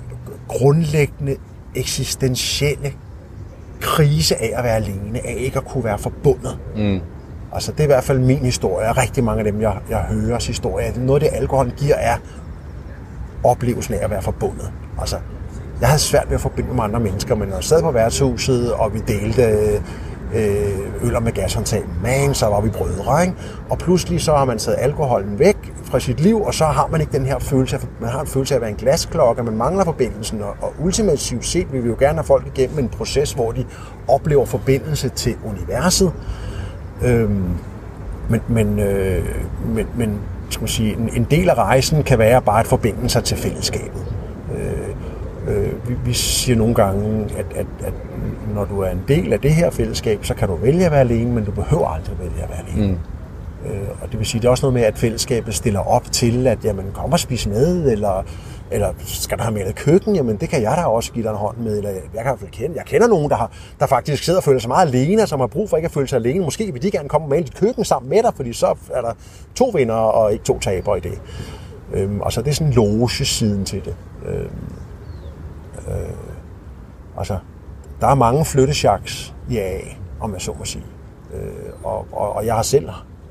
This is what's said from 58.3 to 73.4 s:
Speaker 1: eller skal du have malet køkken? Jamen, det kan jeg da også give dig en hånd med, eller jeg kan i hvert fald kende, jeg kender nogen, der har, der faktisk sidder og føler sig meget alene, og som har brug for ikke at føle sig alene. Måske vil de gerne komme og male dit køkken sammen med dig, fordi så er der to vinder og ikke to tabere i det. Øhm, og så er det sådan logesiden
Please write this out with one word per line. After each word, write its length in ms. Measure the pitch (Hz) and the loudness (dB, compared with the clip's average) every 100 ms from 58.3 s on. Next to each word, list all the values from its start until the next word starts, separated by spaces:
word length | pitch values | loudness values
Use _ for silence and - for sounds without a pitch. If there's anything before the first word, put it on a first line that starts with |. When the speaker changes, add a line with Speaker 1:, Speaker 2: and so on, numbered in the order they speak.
| - - - - | -10 -12 -14 -6
Speaker 1:
eller 180 | 110 95 85 - | -2 -2 -2 -8
skal 320 | - - 98 | -8 -4 -2
du 40 | |
have 120 | 117 | -2
malet 200 | 104 95 | -2 -4
køkken? 420 | - 143 190 214 190 | -2 4 4 4 0
Jamen, 200 | 120 101 | 2 0
det 120 | 165 | 0
kan 140 | 147 | 0
jeg 120 | 107 160 | 2 2
da 60 | |
også 280 | 156 113 - | 2 2 0
give 120 | 120 | -4
dig 60 | 110 | -4
en 60 | 104 | -2
hånd 200 | 104 117 | -4 -4
med, 200 | 113 104 | -4 -2
eller 140 | 101 | -4
jeg 100 | 92 | -6
kan 60 | 85 90 | -8 -4
i 20 | |
hvert 160 | 127 120 | -4 -4
fald 120 | 90 | -6
kende, 260 | - 123 113 | -6 -6 -6
jeg 80 | |
kender 220 | - 156 240 | 0 4 6
nogen, 220 | 180 147 | 6 4
der 60 | 117 | 0
har, 140 | 110 - - - | 0 -6 -18 -2
der 60 | 139 | 2
faktisk 380 | 127 151 135 | 2 2 -2
sidder 140 | 156 180 | 2 2
og 60 | |
føler 160 | 147 131 | 4 2
sig 80 | 113 | 4
meget 180 | 151 165 | 4 4
alene, 340 | 127 147 220 | 4 4 4
og 60 | 202 | 2
som 120 | 139 | 0
har 60 | 127 | -2
brug 240 | 175 208 | -2 0
for 60 | 160 | 0
ikke 100 | 165 | 0
at 60 | |
føle 160 | 143 131 | -2 0
sig 80 | 127 | 0
alene. 280 | 117 185 | 2 0
Måske 280 | 156 - 208 | -2 -2 -4
vil 100 | 123 | -2
de 80 | 196 | -2
gerne 180 | 180 147 | -2 0
komme 160 | 151 | -2
og 60 | 151 | 2
male 140 | 143 | 0
dit 100 | 127 - | 0 2
køkken 280 | 214 247 | 0 2
sammen 260 | 190 147 127 | 0 0 4
med 120 | 196 | 4
dig, 80 | 240 - | 4 0
fordi 160 | 120 | -8
så 220 | 110 185 165 - | 0 0 0 -4
er 100 | 131 | -4
der 120 | 117 - - - - | -4 -6 -14 -20 -16
to 180 | - 254 170 | 2 2 4
vinder 180 | 113 | 2
og 380 | 113 110 117 107 | 4 4 6 4
ikke 120 | 113 | 2
to 140 | - 123 | 0 0
tabere 380 | 113 92 101 92 | 0 -2 0 -2
i 20 | |
det. 180 | 85 - - - - - - - - | -2 -10 -12 -12 -12 -14 -16 -16 -6
Øhm, 260 | - 98 101 | -2 -2 -2
og 120 | - | -2
så 80 | 117 | 0
er 40 | |
det 120 | 135 143 | 0 2
sådan 160 | 156 | 4
logesiden 920 | 120 101 110 120 - 139 - | 4 4 4 2 0 -2 0